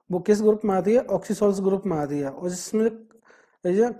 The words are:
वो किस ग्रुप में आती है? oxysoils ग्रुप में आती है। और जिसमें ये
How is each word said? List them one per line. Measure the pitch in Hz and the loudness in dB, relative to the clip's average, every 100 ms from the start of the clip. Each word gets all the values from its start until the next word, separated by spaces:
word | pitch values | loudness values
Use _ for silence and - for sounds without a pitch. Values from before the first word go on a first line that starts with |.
| - | -6
वो | 180 | -2
किस | 175 208 | 2 4
ग्रुप | 214 214 214 | 4 2 2
में | 190 | 0
आती | 185 | 2
है? | 233 240 | 2 2
oxysoils | 190 - 208 208 196 | -2 -2 0 0 2
ग्रुप | 190 190 196 | 0 0 -2
में | 156 | -4
आती | 143 147 | -2 -4
है। | 139 | -6
और | 139 180 | -6 -8
जिसमें | 180 - 214 220 220 - _ _ _ _ _ 180 | -8 -4 0 0 -2 -14 _ _ _ _ _ 0
ये | 190 240 | 2 2